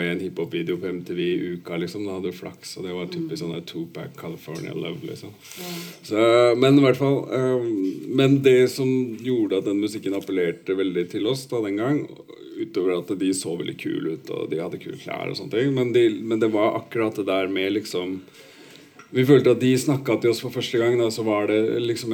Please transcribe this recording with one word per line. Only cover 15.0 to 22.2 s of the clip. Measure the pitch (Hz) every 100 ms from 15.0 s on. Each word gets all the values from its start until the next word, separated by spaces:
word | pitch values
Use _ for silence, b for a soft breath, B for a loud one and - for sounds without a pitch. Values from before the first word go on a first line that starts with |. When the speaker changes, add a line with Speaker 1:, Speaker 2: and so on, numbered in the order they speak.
Speaker 1:
klær | - - 85
og | 92
sånne | 95 104
ting, | 135
men | 135 123
de, | 117 117 107
men | 110 113
det | 113
var | 110 110 113
akkurat | - 117 110 110
det | 98
der | 95 95
med | 95 95
liksom, | 101 101 90 90 95 - B B B B B B B -
vi | 127
følte | 131 139 123
at | 117
de | 127 127
snakket | 131 135 131 110
til | 120
oss | 110
for | 127
første | 127 - 120
gang, | 117 123
da, | 117
så | 110
var | 110 104 104
det | 107 110 117
liksom | 120 117 120 110